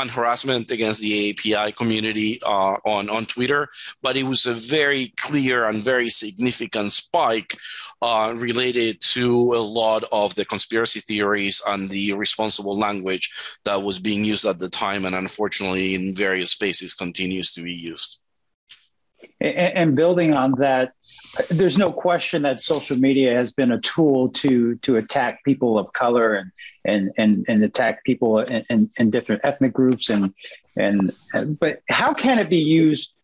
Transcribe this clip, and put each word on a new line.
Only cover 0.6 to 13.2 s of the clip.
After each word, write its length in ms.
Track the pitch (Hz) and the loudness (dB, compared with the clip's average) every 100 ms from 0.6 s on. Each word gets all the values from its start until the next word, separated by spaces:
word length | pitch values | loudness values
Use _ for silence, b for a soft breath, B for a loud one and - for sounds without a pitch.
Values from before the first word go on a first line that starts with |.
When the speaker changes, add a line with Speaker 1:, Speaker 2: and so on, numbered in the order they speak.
| 110 | -2
Speaker 1:
against 300 | 117 110 107 | -2 -2 0
the 120 | 107 | -2
A 180 | 104 104 | -2 -2
A 20 | |
P 200 | 101 107 | -2 -2
I 160 | 104 104 | 0 -2
community, 680 | - 117 110 110 107 107 123 | -2 -2 0 -2 -2 -2 -2
uh, 340 | - 98 95 98 | -2 0 2 0
on, 240 | 107 104 101 | -2 -2 -2
on 160 | 113 107 | -4 -4
Twitter. 420 | 117 123 143 143 B B B | -4 0 0 -2 B B B
But 140 | 135 135 | -4 -2
it 80 | |
was 220 | 131 127 127 | -2 -2 -2
a 80 | |
very 540 | 117 117 156 143 135 123 - | -4 -2 0 2 0 -4 -8
clear 520 | - 147 131 123 113 | -4 0 2 2 0
and 100 | 107 | 0
very 280 | 113 127 117 | 0 0 0
significant 840 | - 107 95 123 - 113 110 101 | -2 -4 -4 -4 -2 -6 -4 -2
spike, 640 | - - 170 131 113 - - B B B B | -4 -2 0 2 0 -4 -12 B B B B
uh, 320 | 117 110 110 | -2 0 0
related 640 | 117 120 117 123 120 113 104 | -2 -4 -2 0 0 -2 -2
to 500 | - 127 123 120 120 | -2 0 2 4 4
a 60 | 117 | 2
lot 440 | 107 113 110 110 113 | 0 0 0 0 0
of 240 | 107 101 | 0 0
the 120 | 98 95 | 0 -4
conspiracy 540 | 101 - 113 113 107 | -4 -2 0 0 -2
theories 600 | - 104 101 104 98 - 104 | -4 -2 0 0 -2 -2 -2
and 220 | 98 95 | -4 -4
the 200 | 98 101 | -4 -4
irresponsible 720 | 98 104 - 110 104 101 101 | -2 -4 -2 -2 -2 -2 -2
language 520 | 104 101 92 92 | -2 -2 -4 -6